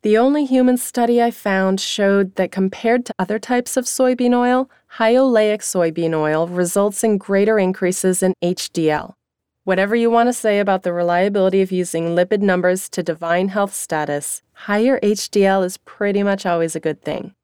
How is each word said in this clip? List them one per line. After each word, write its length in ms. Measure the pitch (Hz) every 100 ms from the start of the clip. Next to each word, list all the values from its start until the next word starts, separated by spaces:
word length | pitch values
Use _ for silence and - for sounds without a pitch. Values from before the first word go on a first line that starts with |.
The 140 | 214 214
only 300 | 254 294 277
human 300 | 262 254 247
study 440 | - - 240 240
I 120 | 233
found 480 | 233 208 190 190 190
showed 560 | - - 196 202 190 -
that 160 | 185
compared 520 | - 190 - 226 247 240
to 80 | -
other 220 | 190 220
types 360 | - 247 247 -
of 80 |
soybean 480 | 247 - 254 247 247
oil, 380 | 247 247 254 269 _ _
high 280 | - 226
oleic 440 | 247 269 226 214 208
soybean 560 | - 185 170 160 165
oil 320 | 160 151 156 170
results 560 | 180 175 202 202 202
in 160 | 226 202
greater 400 | - 196 208 220
increases 640 | 185 185 185 185 190 180
in 100 | 185 -
H 320 | 175 180 -
D 200 | 180 156
L. 240 | 151 - - _ _ _ _
Whatever 320 | - 180 196 233
you 120 | 233
want 200 | 233 240
to 40 |
say 280 | 247 220 202
about 220 | 202 190
the 100 | 185
reliability 680 | 175 175 175 196 202 185 190
of 100 | 190
using 420 | 185 175 165 165
lipid 260 | 170 180 214
numbers 480 | 202 185 180 185 -
to 120 | -
divine 460 | 170 160 165 175 190
health 260 | 202 202
status, 640 | - - 160 147 147 147 - _
higher 480 | _ - 208 240 262
H 280 | 208 208 -
D 140 | 202
L 200 | 196 190
is 140 | 180 -
pretty 440 | - - 202 202
much 240 | 202 196 190
always 300 | 170 165 160
a 40 |
good 220 | 156 151
thing. 320 | - 147 - _